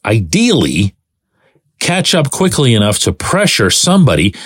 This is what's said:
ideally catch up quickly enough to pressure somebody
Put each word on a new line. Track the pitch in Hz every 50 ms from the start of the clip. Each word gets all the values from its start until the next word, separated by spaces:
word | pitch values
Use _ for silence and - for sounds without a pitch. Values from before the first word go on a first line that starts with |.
| -
ideally | 104 107 113 95 78 80 196 233 247 208 131 87 67 67 80 101 98 - _ _ _ _ _ _ _ _ _ _ _ _ _ _ _ _ _
catch | - - 170 190 - - -
up | 175 151 135
quickly | - - 185 185 - - 143 127 117
enough | 110 104 104 104 -
to | - 107
pressure | 87 - - - - 190 208 - - - 104 92
somebody | - - - 180 185 196 175 135 82 73 82 101 - - -